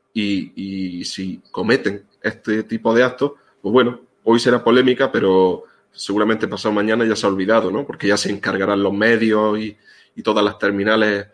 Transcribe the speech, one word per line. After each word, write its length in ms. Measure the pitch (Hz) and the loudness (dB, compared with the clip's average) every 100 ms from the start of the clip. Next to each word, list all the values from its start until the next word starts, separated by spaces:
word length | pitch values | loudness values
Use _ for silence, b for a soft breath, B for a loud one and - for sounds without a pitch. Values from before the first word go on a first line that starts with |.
| _ | _
y, 840 | 110 104 98 - - 98 98 92 87 | -4 -2 -2 -6 -10 -8 -6 -6 -8
y 60 | 87 | -10
si 360 | - 95 - _ | -8 -10 -10 _
cometen 540 | - 104 127 - 101 - _ | -6 0 2 0 -6 -12 _
este 420 | 107 - - 110 | -8 -8 -4 -4
tipo 300 | 107 113 117 | -4 -4 0
de 100 | 113 | 2
actos, 300 | 127 123 143 b b b | 2 0 -4 b b b
pues 100 | 98 | 0
bueno, 300 | 120 120 120 - _ | 2 2 -2 -16 _
hoy 160 | - 117 | 2 2
será 240 | 127 123 | 4 2
polémica, 480 | 117 120 127 123 135 | 4 4 4 2 0
pero 520 | 123 98 95 92 87 B B B | 0 2 4 2 0 B B B
seguramente 560 | - - 104 107 110 104 | -18 -4 0 0 0 -2
pasado 260 | 101 113 | -4 -2
mañana 320 | 104 107 110 113 | -2 0 0 0
ya 100 | 107 | 0
se 100 | 101 | 0
ha 40 | |
olvidado, 400 | 98 95 113 92 | 0 2 2 2
¿no? 140 | 104 143 | -4 -6
Porque 220 | - 98 | -6 -2
ya 100 | 104 | 0
se 120 | - | -2
encargarán 500 | 101 95 98 98 101 | -4 -4 -2 0 0
los 120 | 98 | 0
medios 640 | 101 110 113 110 107 107 107 | 0 2 2 2 2 0 -2
y, 160 | 107 104 b b b - | -6 -12 b b b -8
y 60 | |
todas 200 | 113 107 | -2 0
las 140 | 101 98 | 0 0
terminales 680 | 101 101 101 110 107 101 101 | -4 -2 0 2 0 -2 -6